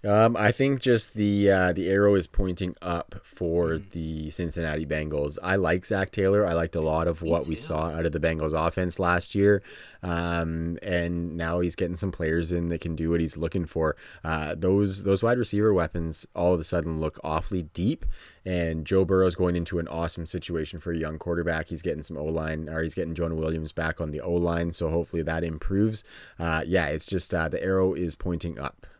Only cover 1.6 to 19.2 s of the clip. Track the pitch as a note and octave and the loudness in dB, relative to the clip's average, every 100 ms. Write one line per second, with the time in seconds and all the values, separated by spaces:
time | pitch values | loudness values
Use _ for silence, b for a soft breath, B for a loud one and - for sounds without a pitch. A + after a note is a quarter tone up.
1.6 | F2+ F2 F2 G2 G#2 G2+ F2 - F#2+ F2 | 4 2 2 4 6 6 2 0 0 0
2.6 | F2+ - F2+ E2+ - F2+ - - E2+ E2+ | -4 -4 -4 -4 -4 -14 -16 -6 0 2
3.6 | E2 D#2+ G2+ E2+ D#2+ D#2 D#2 - E2+ E2+ | 2 0 -4 -8 -6 -6 -6 -4 -4 -2
4.6 | D#2+ D2+ D#2 D2+ D#2 D2+ D2 D2 F2+ G2 | -2 -2 -2 -2 -2 -2 -2 -4 0 2
5.6 | E2+ F2+ - G2+ F#2+ - F#2+ G2+ G2 E2 | 2 0 0 -2 -2 0 2 4 4 2
6.6 | E2+ E2+ D#2 D#2 E2 D#2+ E2 E2 D2+ D#2+ | 0 0 0 2 0 -2 0 0 0 -4
7.6 | - D#2 E2 D#2 E2 D#2 D#2+ D#2+ D#2 D#2 | -4 -2 -2 0 -2 0 0 0 0 0
8.6 | E2 F2 F2+ F2 F2 F2 - G2 G2+ G2+ | 0 0 -2 0 2 0 0 4 6 4
9.6 | B B B B F2+ E2+ F2 E2+ E2 E2 | B B B B -4 -2 0 -2 -2 -2
10.6 | E2 E2+ G2 F2 F2 F2 E2+ E2 E2 F2 | -4 -6 -2 0 0 -2 -4 -4 -2 0
11.6 | F2 - F2 F2 G2 - D#2+ E2 E2 F2 | 0 0 -4 -2 -4 -2 0 0 0 -2
12.6 | E2+ E2 E2+ D#2+ D#2+ E2+ D#2+ D#2+ D#2 G2 | 0 -2 -4 -2 0 2 0 -2 -4 -2
13.6 | D#2+ E2+ D#2 - B B E2 D#2+ D2+ F2 | -4 0 0 -2 B B -4 -4 -4 -2
14.6 | F#2 G2 G2+ F#2+ F#2+ G2 A2+ B2 A#2 G2+ | 2 4 4 0 0 2 2 2 0 2
15.6 | G#2+ F#2+ E2 F2+ E2 D#2 - - F2 F2+ | 4 4 2 -2 -4 -6 -10 0 2 2
16.6 | E2 F2 D#2+ D#2 D#2 - E2 D#2 - F#2 | 2 -2 -2 -2 -4 -6 -4 -4 -2 -4
17.6 | D#2 - G2 D#3+ - B B B F#2+ F2+ | -6 -2 -2 0 -4 B B B -4 -2
18.6 | E2 D#2+ D2 F#2+ F2+ F#2+ | 0 -4 2 2 4 4